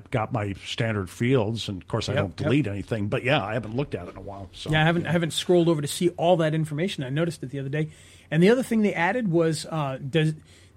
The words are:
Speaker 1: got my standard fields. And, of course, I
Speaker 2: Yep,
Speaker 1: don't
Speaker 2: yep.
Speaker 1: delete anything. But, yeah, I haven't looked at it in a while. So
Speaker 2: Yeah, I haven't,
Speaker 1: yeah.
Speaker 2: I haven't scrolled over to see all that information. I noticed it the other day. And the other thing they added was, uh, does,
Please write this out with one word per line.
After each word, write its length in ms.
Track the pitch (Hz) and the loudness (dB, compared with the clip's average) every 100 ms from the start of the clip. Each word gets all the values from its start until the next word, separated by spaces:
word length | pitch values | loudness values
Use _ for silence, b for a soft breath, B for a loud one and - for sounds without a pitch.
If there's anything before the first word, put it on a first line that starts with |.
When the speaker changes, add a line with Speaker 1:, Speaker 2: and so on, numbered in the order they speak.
| - | -4
Speaker 1:
got 220 | 117 110 | -4 -2
my 220 | 123 104 95 | -2 -2 -6
standard 460 | - - 113 104 90 | -8 -4 -2 -2 -4
fields. 580 | - 120 131 104 113 - | -2 2 2 2 -2 -6
And, 140 | 92 | -8
of 60 | - | -6
course, 200 | 113 101 | -4 -2
I 40 | |
Speaker 2:
Yep, 80 | - | -2
Speaker 1:
don't 180 | 98 - | -2 -2
Speaker 2:
yep. 80 | 147 | 0
Speaker 1:
delete 180 | 151 107 | 2 0
anything. 400 | 98 - 113 101 | -4 -4 -4 -2
But, 160 | 123 | -2
yeah, 200 | 123 143 | 0 0
I 100 | 101 | 0
haven't 200 | 120 107 120 | -4 -4 -6
looked 180 | 143 | -4
at 120 | 98 87 | -6 -10
it 60 | |
in 40 | 95 | -14
a 60 | |
while. 260 | 95 98 95 | -14 -14 -14
So 180 | - - | -10 0
Speaker 2:
Yeah, 120 | 156 | 4
I 20 | |
haven't, 180 | 160 170 | 4 2
Speaker 1:
yeah. 60 | 156 | 2
Speaker 2:
I 40 | |
haven't 200 | 165 165 | 0 0
scrolled 360 | - - 180 165 | -2 2 4 4
over 140 | 151 | 2
to 60 | 143 | -2
see 220 | - 170 | 0 -2
all 260 | - 165 180 | 2 4 4
that 160 | 156 | 4
information. 500 | 160 156 151 196 - | 0 -2 -2 -4 -4
I 60 | 127 | -4
noticed 320 | 143 170 160 | -2 -2 -4
it 80 | 131 | -8
the 80 | 139 | -8
other 100 | 135 | -4
day. 200 | 151 156 B B B B | -4 -4 B B B B
And 120 | 156 | 4
the 60 | 185 | 6
other 140 | 254 | 6
thing 180 | - 226 | 2 2
they 120 | 202 | 2
added 360 | 165 175 247 214 | 2 0 0 2
was, 360 | 165 165 156 - | 2 2 0 -4
uh, 320 | 160 139 131 139 | -4 -4 -4 -2
does, 260 | 160 156 156 - b b | 2 2 0 -10 b b